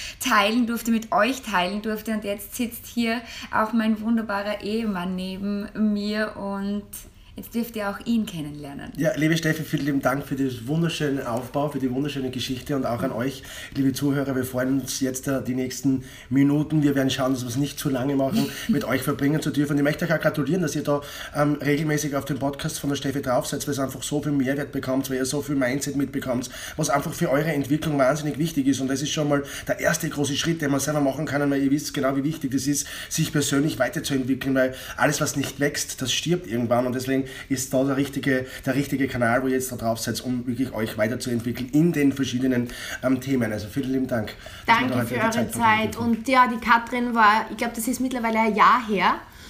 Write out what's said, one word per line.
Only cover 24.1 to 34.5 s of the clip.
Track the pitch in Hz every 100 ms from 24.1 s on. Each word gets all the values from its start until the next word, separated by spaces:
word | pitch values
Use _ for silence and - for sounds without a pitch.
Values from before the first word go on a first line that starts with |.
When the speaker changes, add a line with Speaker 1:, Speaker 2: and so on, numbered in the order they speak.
| 147
Speaker 2:
viel | 151
Mehrwert | 143 127 143 139
bekommt, | 139 - 131 131
weil | 131
ihr | 131
so | 147
viel | 139 139
Mindset | 123 127 143 139
mitbekommt, | 131 135 131 123 127 - - -
was | 156
einfach | 143 160
für | - 165
eure | 135 160
Entwicklung | 147 123 151 160 143
wahnsinnig | 131 151 147 127
wichtig | 165 143 135
ist. | 127
Und | 131
das | 139
ist | 147
schon | 160 147
mal | 143 143 - -
der | -
erste | 160 170 160
große | 147 139 139
Schritt, | 160 165
den | 143
man | 139
selber | 139 151
machen | 139 131 151
kann, | 143 143
weil | 139
ihr | 139
wisst | 147 -
genau, | 147 131 135
wie | 139
wichtig | 156 135
das | 131 131
ist, | 143 - - -
sich | - 160
persönlich | 151 - 139 156 -
weiterzuentwickeln, | 127 143 123 135 123 131 135